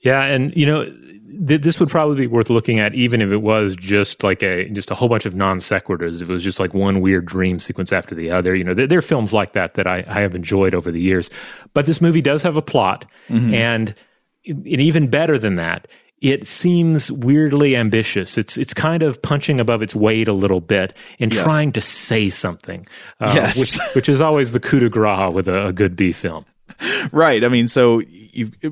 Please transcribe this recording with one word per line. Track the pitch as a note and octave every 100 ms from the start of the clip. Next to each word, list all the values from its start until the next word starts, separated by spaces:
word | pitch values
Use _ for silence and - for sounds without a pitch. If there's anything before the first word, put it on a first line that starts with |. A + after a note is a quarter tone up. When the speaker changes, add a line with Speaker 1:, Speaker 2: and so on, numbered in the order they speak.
Speaker 1:
Yeah, | B2+ C3+ C3+
and, | C#3 C3+ -
you | D3
know, | D3+ -
th-, | - - F2+ - F3 D3+ D3+
this | D3+ E3
would | D#3
probably | E3+ D3+ C#3+
be | B2
worth | A#2 A2
looking | A#2 G#2+ A2+
at, | G#2
even | B2 B2 A#2
if | G2+
it | G#2
was | G#2+ A2 G#2 F#2
just | F#2+ G2+ G2+ -
like | G2+ F#2
a, | G2 F2+ F#2
just | G2 -
a | G2
whole | B2
bunch | A2+ G#2+
of |
non | F2+ G2 F#2
sequiturs. | - G2 - F2+ E2+ E2+
If | F2
it |
was | F2+
just, | F#2 F2+
like, | F#2 G2
one | G2 F#2+
weird | F#2+ F#2+ F2
dream | F#2 F#2 F2+
sequence | - - F#2
after | F#2+ -
the | E2 E2
other, | F2+ F2+ F#2
you |
know, | F2+ F2+
th-, | C3
there | F3
are |
films | - C#3+ G#2+
like | A2 G2
that | - F2
that | - F2+
I, | F2+ F2+
I | F#2+
have | G2+ F2+
enjoyed | E2+ G2 F#2+ F2+
over | E2+
the | E2
years. | F2+ F#2 E2 - - - -
But | - D3
this | D#3+
movie | E3+ E3
does | C#3 D3
have | F3+ D3+
a |
plot, | D3 C3+ G2 - - _ -
Speaker 2:
Mm-hmm. | A#2 A#2+ A#2
Speaker 1:
and, | A#2 A2+ A2 G2+ _ _ _ _ -
and | D3 -
even | C#3 D3+ D#3+ C#3
better | C#3 D#3+ C#3+
than | A2 F2+
that, | E2 F2+ - _ _ _
it | C3+ C#3 -
seems | - F3+ F3 E3 D#3 -
weirdly | - A#2+ D3 D#3 C#3+ C#3+ B2+
ambitious. | A2+ A2 A2 G2+ F#2 -
It's, | G#2+ -
it's | - -
kind | D#3 E3
of | D#3+ B2
punching | - C#3+ - C#3
above | A2+ A#2
its | G#2+ G#2+
weight | G#2+ A2 A2
a |
little | G2 G2 F#2
bit | E2 G2+ F#2 - - -
and | A#2+
Speaker 2:
Yes. | A2
Speaker 1:
trying | D#3+ D#3 D3+
to | A#2
say | - - - A2+ G#2
something, | - G2 E2+ - F2+ - - - -
uh, | G#2+
Speaker 2:
Yes. | - - -
Speaker 1:
which, | - - E5+ -
which | C#3
is | C3+
always | D#3+ D3+ B2+
the | A#2+
coup | - C#3+
de | A#2+
grace | G#2+ G#2+ G2 F#2+
with | F2 F#2
a, | F#2 G2+
a |
good | F#2+ G2+ F2
B | F#2+
film. | E2 F2+ D#2+ - _ _ - - - -
Speaker 2:
Right. | D3 D#3+ A#2+
I | A#2+
mean, | B2 A#2
so | - B2 A#2 G2
you've, | F2 G#2+ - A2 - D#3